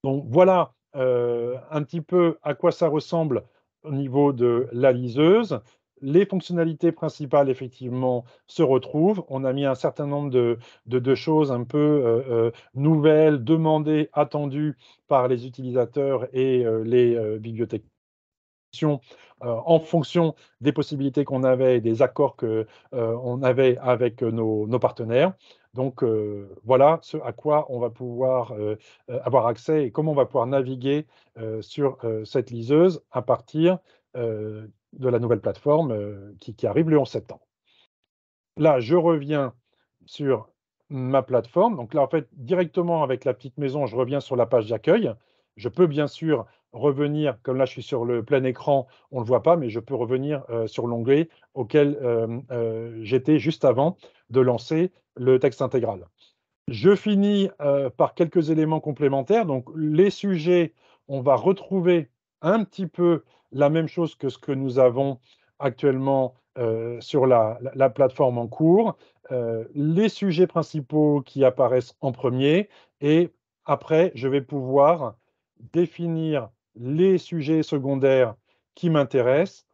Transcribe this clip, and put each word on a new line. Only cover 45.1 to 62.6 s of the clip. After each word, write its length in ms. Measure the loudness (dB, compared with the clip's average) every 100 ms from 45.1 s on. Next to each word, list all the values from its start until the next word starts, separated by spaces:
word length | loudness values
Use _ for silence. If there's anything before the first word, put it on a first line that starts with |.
| -6 _ _ _ -10
Je 100 | -10
peux 200 | 0 0
bien 200 | 2 -4
sûr 380 | -4 -2 -2 -2 _ _
revenir, 640 | -2 -2 0 -2 0 -2 -4
comme 140 | -6 -2
là 80 | -2
je 60 |
suis 120 | -4
sur 220 | -6 -4 -2
le 180 | -4
plein 200 | 0 0
écran, 440 | 0 -4 0 0 -2 _ _
on 60 | -8
ne 60 |
le 40 | 0
voit 160 | 2
pas, 140 | 4 2
mais 120 | 0
je 100 | -6
peux 160 | -6 -6
revenir, 480 | -2 -2 -2 -6 -6
euh, 180 | -6 -6
sur 200 | -6 -4
l'onglet 420 | -4 2 2 2 _ _
auquel, 440 | -10 0 2 2 0
euh, 380 | -2 -2 -2 -6 -8
euh, 480 | -6 -6 -6 -10 -12
j'étais 380 | -2 -2 2 2
juste 260 | 0 0 0
avant 320 | 2 0 -2 -18 _ _
de 120 | 2
lancer 500 | 2 0 -2 -2 -2 _ _ -4
le 240 | 2 4
texte 220 | 2 -2
intégral. 460 | -4 -2 -2 -6 -14 _ _ _ _ _ -12
Je 280 | 2 4 4
finis, 540 | 2 2 2 2 -2 -2
euh, 280 | 0 0 -2
par 240 | 0 -2
quelques 360 | 0 0 0 0
éléments 320 | 0 0 -2
complémentaires. 640 | -4 -2 0 0 0 0 0
Donc 240 | -4 -6 -6
les 340 | -2 2 2
sujets, 640 | 2 -4 -2 2 2 2 _ _ _ -10
on 140 | -4
va 140 | 2 2
retrouver 760 | 2 -2 -2 -2 2 2 0 _ _ _
un 220 | 0 0